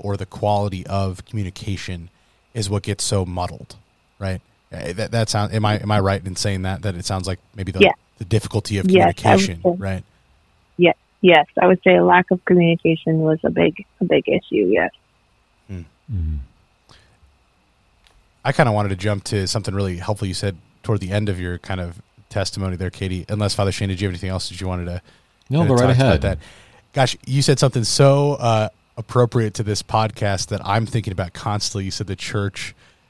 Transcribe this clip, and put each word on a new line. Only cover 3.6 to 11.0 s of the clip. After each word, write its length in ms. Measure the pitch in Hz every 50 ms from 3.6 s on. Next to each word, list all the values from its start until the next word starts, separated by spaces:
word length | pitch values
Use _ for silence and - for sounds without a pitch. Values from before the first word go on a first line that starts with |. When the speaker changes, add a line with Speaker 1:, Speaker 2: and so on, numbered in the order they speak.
| - - - - _ _ _ _ _ _ _ -
Speaker 1:
right? 220 | 98 95 92 90 - _ _ _ _ _ -
Uh, 220 | 85 - - 87
that, 160 | 98 110 82
that 180 | 113 117 110 110
sound, 240 | - 107 104 104 107
am 120 | 110 107
I, 100 | 104 107 104
am 120 | - 110
I 100 | 107 104
right 260 | 95 95 98 95 -
in 100 | 95 92
saying 260 | - - 107 98 95 92
that, 180 | 95 95 82 82
that 120 | 104 90
it 100 | 85 -
sounds 220 | - 101 92 90
like 120 | 95 92 - _ _ -
maybe 160 | 104 95 101
the, 100 | 92 92
Speaker 2:
Yeah. 120 | 98 87 - - _ _ _
Speaker 1:
the 80 | - 101
difficulty 540 | 85 113 107 - - - 113 - - 104 98
of 120 | 92 190
Speaker 2:
Yes, 120 | 185 180 170
I 40 | 170
would 80 | -
Speaker 1:
communication, 460 | - - - 190 190 196 190 175 170 -
Speaker 2:
say. 80 | 180 170
Speaker 1:
right? 280 | 185 139 98 95 92 - _ _ _ _ _ _ _ _ _ _ _ _ _ _ -
Speaker 2:
Yes, 180 | 175 165 156 _